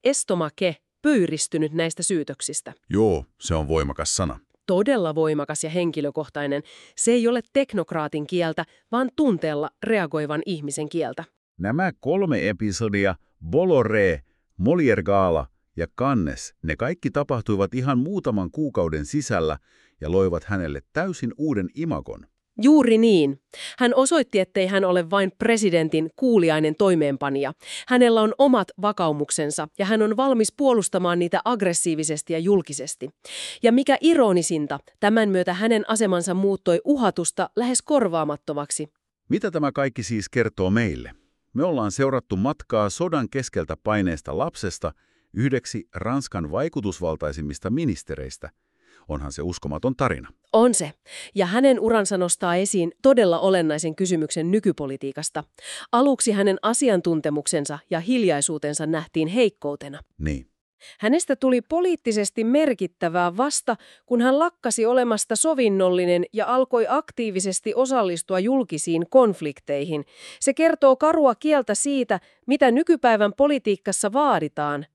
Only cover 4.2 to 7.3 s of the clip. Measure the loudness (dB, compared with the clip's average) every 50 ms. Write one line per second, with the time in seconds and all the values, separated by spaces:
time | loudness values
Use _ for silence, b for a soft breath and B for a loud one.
4.2 | -2 -4 -4 -10 _ _ _ _ _ -2 0 0 2 0 0 0 0 -2 0 0
5.2 | 0 0 0 -2 -4 -6 -8 -8 -8 -4 -4 -2 -2 -2 -2 -2 -6 -4 -6 -6
6.2 | -10 -8 _ -8 -4 -4 -4 -6 -6 B B B B B B -4 0 2 2 2
7.2 | 2 0